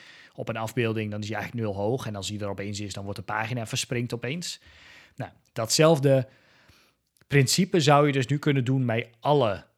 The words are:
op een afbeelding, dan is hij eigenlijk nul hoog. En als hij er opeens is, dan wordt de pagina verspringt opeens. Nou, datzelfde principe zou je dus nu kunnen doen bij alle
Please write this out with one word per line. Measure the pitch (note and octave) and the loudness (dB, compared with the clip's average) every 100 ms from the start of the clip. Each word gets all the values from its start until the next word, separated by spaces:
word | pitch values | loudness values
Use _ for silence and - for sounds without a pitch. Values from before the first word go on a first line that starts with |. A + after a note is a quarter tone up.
| - - - | -20 -20 -20
op | - - | -12 -8
een | A2+ | -6
afbeelding, | A2 - A2+ A2 G#2+ | -4 -2 -2 -2 -4
dan | G#2 | -6
is | G#2 | -8
hij | G#2+ | -8
eigenlijk | - A#2+ A2 | -8 -6 -4
nul | G2 | -2
hoog. | G2+ C3 A#2 | -2 -2 -4
En | G#2 | -8
als | F#2+ | -8
hij | G#2 | -8
er | G2+ | -6
opeens | G2 G2+ G#2 | -6 -8 -8
is, | G#2 | -8
dan | G2 | -8
wordt | G2 G2+ | -10 -10
de | |
pagina | F#2+ G#2+ A2+ A#2+ A2 | -6 -4 -4 -6 -6
verspringt | C3 - A#2+ A#2+ | -6 -4 -4 -4
opeens. | A#2 A#2+ E3 E3+ - - - - - - - | -6 -6 -8 -8 -12 -18 -20 -20 -20 -20 -14
Nou, | G#2+ - _ | -14 -14 _
datzelfde | - A2+ - D#3 D#3+ C#3 C3+ B2 _ _ _ _ _ _ _ _ _ _ | -6 0 4 6 6 4 2 2 _ _ _ _ _ _ _ _ _ _
principe | C#3+ C3 - G3 F#3 | 4 4 2 2 2
zou | C#3 C#3+ D3 | 6 6 6
je | |
dus | C#3 A#2 | 2 0
nu | C#3+ | 0
kunnen | - C#3 | 0 0
doen | B2 C3+ B2 | 2 0 0
bij | A2+ - _ | -2 -4 _
alle | C3 D3 A#2 F#2 - | 2 4 4 0 -8